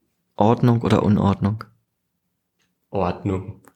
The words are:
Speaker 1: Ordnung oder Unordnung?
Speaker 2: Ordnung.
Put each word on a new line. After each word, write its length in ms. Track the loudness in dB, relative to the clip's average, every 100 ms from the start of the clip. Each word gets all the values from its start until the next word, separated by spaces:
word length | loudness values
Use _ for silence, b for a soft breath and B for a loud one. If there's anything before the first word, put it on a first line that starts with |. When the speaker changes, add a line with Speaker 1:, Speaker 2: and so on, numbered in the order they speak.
| _ _ _ 0
Speaker 1:
Ordnung 460 | 2 2 2 2
oder 220 | 0 0
Unordnung? 600 | 2 2 2 0 -2 -4 -10 _ _ _ _ _ _ _ _ _ _ _ _
Speaker 2:
Ordnung. 720 | -4 -4 -4 -4 -6 -8 -16 _